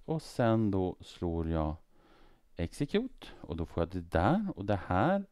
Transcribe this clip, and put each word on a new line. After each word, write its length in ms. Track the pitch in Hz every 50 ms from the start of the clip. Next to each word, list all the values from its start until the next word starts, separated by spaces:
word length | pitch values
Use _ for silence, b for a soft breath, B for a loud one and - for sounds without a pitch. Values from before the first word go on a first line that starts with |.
| -
Och 180 | - 160 156
sen 480 | - - - - 123 113 113 113 110 104
då 260 | 98 95 92 90 - -
slår 480 | - - - - 95 87 82 82 80 80
jag 260 | 82 80 78 78 80 - - _ b b b b b b b b b b b b -
execute. 680 | - 85 - - - 147 147 - 202 254 254 - - - - - -
Och 160 | - - 85
då 100 | 80 82
får 160 | - - 87
jag 60 | 85 80
det 220 | - 92 85 85
där. 360 | - 82 87 107 165 214 214 190 -
Och 80 | - 98
det 160 | 101 104 98 -
här 400 | - 107 107 113 165 196 202 196 -